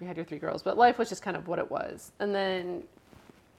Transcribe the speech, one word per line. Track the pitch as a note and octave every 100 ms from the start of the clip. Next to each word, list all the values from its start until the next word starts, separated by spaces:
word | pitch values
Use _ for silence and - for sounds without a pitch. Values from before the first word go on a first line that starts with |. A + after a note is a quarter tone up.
you | F3+
had | E3
your |
three | E3+ D3+
girls, | - -
but | F#3+ G3+
life | A#3+ A#3+
was | -
just | F#3+
kind | G3+ E3
of | E3
what | E3
it | -
was. | - - - - -
And | G#3
then | G3 F#3+ F#3 F3 F3+ - - - - - - -